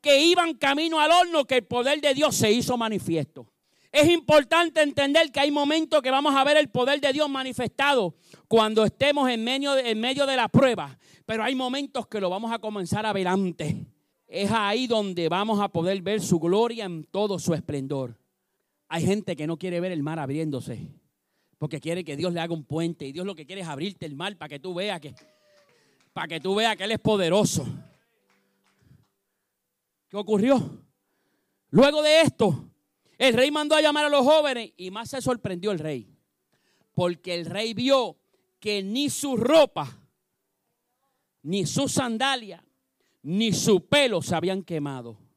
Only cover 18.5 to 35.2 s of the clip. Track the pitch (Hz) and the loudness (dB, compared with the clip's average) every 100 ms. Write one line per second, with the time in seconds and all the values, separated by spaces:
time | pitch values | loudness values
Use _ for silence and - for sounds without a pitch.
18.5 | _ _ _ _ 165 170 202 196 156 151 | _ _ _ _ -2 0 0 -4 -8 -6
19.5 | 160 185 175 180 175 143 160 135 143 160 | -6 -6 -4 -4 -4 -6 -6 -6 -4 -4
20.5 | 135 - 113 - - _ _ _ _ _ | -6 -8 -12 -14 -20 _ _ _ _ _
21.5 | _ 147 147 151 175 165 143 180 175 165 | _ -10 -8 -8 -8 -8 -6 -4 -4 -6
22.5 | 165 139 151 170 165 139 143 190 165 143 | -8 -6 -4 -4 -6 -12 -10 -10 -10 -14
23.5 | 190 170 139 190 190 165 139 185 196 151 | -12 -10 -8 -10 -10 -14 -10 -10 -10 -14
24.5 | 143 180 175 208 180 143 101 _ _ _ | -12 -10 -8 -6 -8 -12 -20 _ _ _
25.5 | _ _ _ _ _ _ - 165 165 180 | _ _ _ _ _ _ -12 -8 -6 -2
26.5 | 202 226 208 196 220 - 208 170 190 190 | 0 0 -2 -4 -2 0 2 4 2 2
27.5 | - - - - _ _ _ _ _ _ | -2 -6 -10 -16 _ _ _ _ _ _
28.5 | _ _ _ _ _ _ _ _ _ _ | _ _ _ _ _ _ _ _ _ _
29.5 | _ _ _ _ _ _ 196 208 208 233 | _ _ _ _ _ _ -8 0 2 4
30.5 | 269 135 - _ _ _ _ _ _ _ | 4 2 -12 _ _ _ _ _ _ _
31.5 | _ _ 160 277 302 302 311 320 - 214 | _ _ 4 4 4 4 6 4 2 0
32.5 | 139 - _ _ _ _ _ 254 233 269 | 0 -8 _ _ _ _ _ 2 4 2
33.5 | 302 302 311 302 294 294 285 254 311 294 | 0 2 4 4 2 2 4 6 4 4
34.5 | 247 220 _ 185 202 233 269 | -4 -8 _ -12 -12 -10 -6